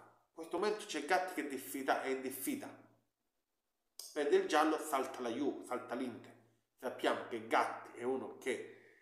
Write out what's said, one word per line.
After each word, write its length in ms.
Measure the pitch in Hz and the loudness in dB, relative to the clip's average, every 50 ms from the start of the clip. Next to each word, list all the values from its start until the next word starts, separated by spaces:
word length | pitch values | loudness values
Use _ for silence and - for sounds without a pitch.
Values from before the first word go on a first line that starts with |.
| - - - _ _ _ | -20 -20 -20 _ _ _
In 60 | _ | _
questo 240 | - 160 - - 175 | -14 -8 -4 -2 0
momento 260 | 202 208 - - - | 2 2 2 0 -2
c'è 200 | - - 151 139 | -4 -4 -4 2
Gatti 300 | - 185 180 185 - - | 4 4 4 4 2 -2
che 120 | 151 135 | -2 -4
è 20 | - | -2
diffida, 540 | 135 - - - - 139 131 151 135 - - | -4 -6 -6 -6 -6 -2 2 2 2 2 2
è 60 | 135 | 0
in 120 | 131 131 | -2 -2
diffida. 480 | 131 131 - - - 151 127 - - - - - - - - _ _ _ _ _ _ _ _ _ _ _ _ _ _ _ _ _ _ _ _ - - - - | -2 -4 -6 -4 -4 -4 -4 -4 -4 -8 -12 -14 -20 -20 -20 _ _ _ _ _ _ _ _ _ _ _ _ _ _ _ _ _ _ _ _ -16 -16 -8 -4
Prende 240 | 151 147 - 359 | -2 2 6 6
il 100 | - - | 6 6
giallo, 320 | - 156 151 156 156 156 156 | 6 6 6 6 6 4 2
salta 420 | - - 139 135 123 - - 123 | 0 0 0 0 0 0 -4 -4
la 100 | 123 120 | -4 -2
Juve, 340 | 113 131 147 123 - - - | -2 0 0 0 -2 -2 -4
salta 300 | - 127 120 - - - | -4 -4 -4 -4 -4 -4
l'Inter. 400 | 156 131 120 107 92 - - - - - _ _ _ _ _ _ _ | -4 -4 -4 -6 -8 -12 -16 -20 -20 -20 _ _ _ _ _ _ _
Sappiamo 500 | - 247 - - - 139 117 - - - | -6 -6 -4 0 2 2 2 0 -2 -4
che 180 | 123 113 110 | -6 -6 0
Gatti 520 | 113 147 127 113 - - - - - - 113 | 4 4 6 6 4 0 -6 -10 -12 -10 -4
è 40 | 120 | 0
uno 340 | 127 131 120 107 - - - | 0 0 0 -2 -6 -8 -6
che 420 | - 131 113 - - - - - - - - - | -2 -2 -2 -2 -4 -8 -14 -18 -20 -20 -20 -20